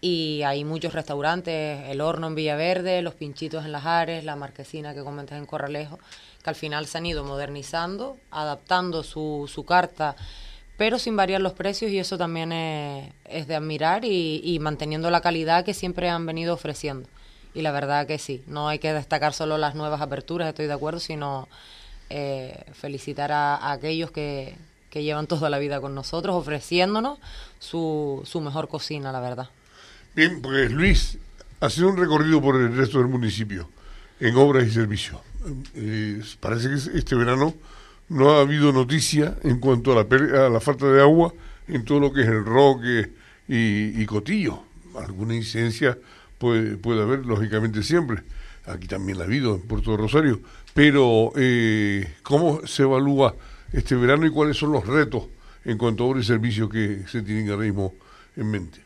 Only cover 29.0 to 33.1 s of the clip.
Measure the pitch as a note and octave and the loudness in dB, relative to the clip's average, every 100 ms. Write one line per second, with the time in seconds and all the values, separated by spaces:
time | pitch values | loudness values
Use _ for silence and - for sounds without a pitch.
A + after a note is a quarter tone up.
29 | C3+ C3 B2 B2 B2+ _ _ - - - | -8 -6 -6 -8 -12 _ _ -20 -20 -20
30 | - - E3 E3 B2+ C3+ B2 B2+ F#3 - | -10 2 2 2 -2 2 2 4 6 6
31 | - - - - - - C#3 C3+ F3+ F#3+ | 4 -4 -14 -20 -20 -4 -2 4 2 4
32 | F3+ D3+ D#3 D#3 C3+ C3 A#2+ B2 C3 C3+ | 4 4 6 4 6 4 4 2 2 4
33 | B2+ | 2